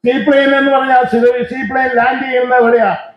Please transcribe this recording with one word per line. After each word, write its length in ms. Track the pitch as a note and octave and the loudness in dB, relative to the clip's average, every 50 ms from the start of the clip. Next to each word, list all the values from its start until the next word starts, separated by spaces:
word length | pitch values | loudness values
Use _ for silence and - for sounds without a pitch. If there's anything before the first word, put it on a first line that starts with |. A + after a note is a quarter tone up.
| - | 0
സീപ്ലെയിൻ 500 | A#3+ C4 C4+ G#3 D4 C#4 C#4 C#4 C#4 C#4 | 0 -2 0 0 2 2 2 2 2 2
എന്ന് 160 | C#4 C#4 C#4 | 2 2 2
പറഞ്ഞാൽ 320 | C#4 C4+ C4 C4 C4 B3+ B3 | 0 0 0 2 2 2 2
സീ-, 400 | - A3 A#3 A#3 A#3+ A#3+ B3 A#3+ | 2 0 2 2 2 0 0 -4
സീപ്ലെയിൻ 460 | - B3+ C4 B3+ G3 - C4 - B3 B3 | -6 -6 -8 -8 -4 -2 -2 -2 0 0
ലാൻഡ് 280 | A#3 A#3 B3+ C4 B3+ C4 | 0 0 0 -2 -4 -6
ചെയ്യുന്ന 320 | C4 B3+ B3 B3 B3 B3+ | -4 -2 -2 0 0 2
എവിടെയാ? 420 | B3 A#3 A#3 A#3+ A#3 A3 G3 - - - - - | 2 2 2 2 2 2 0 -2 -4 -10 -16 -12